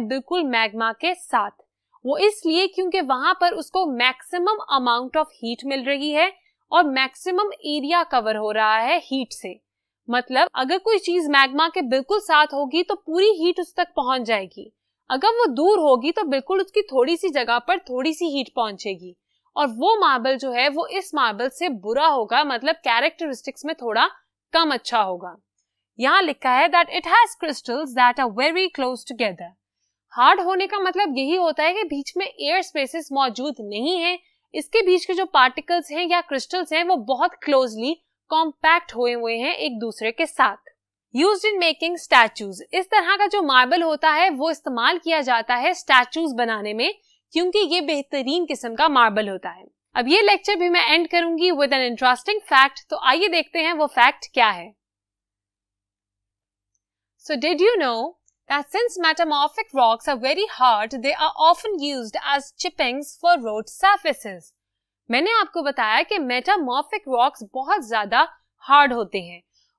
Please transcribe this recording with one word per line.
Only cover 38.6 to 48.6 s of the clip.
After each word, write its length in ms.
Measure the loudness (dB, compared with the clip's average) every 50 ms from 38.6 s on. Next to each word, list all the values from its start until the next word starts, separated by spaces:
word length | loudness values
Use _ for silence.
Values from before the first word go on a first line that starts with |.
| 2 4 4 4 2 -4 -6
हुए 160 | -4 -2 -2 -2
हुए 240 | -2 -4 -4 -4 -4
हैं 160 | -4 -4 -4
एक 240 | -4 -6 -6 -6 -6
दूसरे 320 | -8 -8 -8 -6 -6 -6 -2
के 140 | -2 -4
साथ। 300 | -4 0 0 0 0 0 -4 _ -20 _ _ _ _ _ _ _ _ -2
Used 300 | 2 2 2 2 2 0
in 120 | -2 0 0 0
making 340 | 0 0 -2 -4 -6 -6 -6 -2
statues। 580 | 4 4 6 6 4 2 -6 -12 -12 -12 -14 -14 -6 -4
इस 140 | -4 -2 2
तरह 260 | 2 2 2 2 2
का 100 | 0 0
जो 160 | 0 0 0 0
मार्बल 380 | 4 4 4 4 4 2 0 2
होता 280 | 0 -2 0 2 2 2
है 160 | 4 2 2 2
वो 180 | 0 -2 -4
इस्तेमाल 480 | -4 -4 -6 -8 -4 0 0 0 0 0
किया 220 | -2 -2 -2 0 0
जाता 320 | 0 0 0 0 0 -2
है 180 | 0 0 -2 -2
स्टैचूज 580 | -2 0 4 4 4 4 4 -2 -4 -4 -4 -2
बनाने 360 | -2 -2 -2 -2 -4 -4 -6 -4
में, 200 | -2 -2 -4 -4 -6 _ _ _ _ _ _ -4
क्योंकि 240 | -2 -2 0 0 0 0
ये 140 | 2 0 -2 -2
बेहतरीन 640 | -2 -2 -4 -4 -4 -6 -6 -4 -2 -2 -2 -2
किस्म 280 | -4 -6 -8